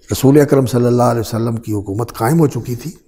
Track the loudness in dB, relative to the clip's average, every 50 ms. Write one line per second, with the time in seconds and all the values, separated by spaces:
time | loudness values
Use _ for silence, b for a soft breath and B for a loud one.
0 | _ -8 -4 0 4 4 6 6 4 4 4 2 2 2 0 0 2 2 2 2
1 | 2 2 0 0 -4 -4 -4 -4 -4 -4 -4 -6 -6 -6 -6 -6 -4 -6 -6 -6
2 | -6 -6 -6 -4 -2 0 2 2 2 2 0 -4 -8 -8 -10 -10 -10 -14 -16 -16
3 | _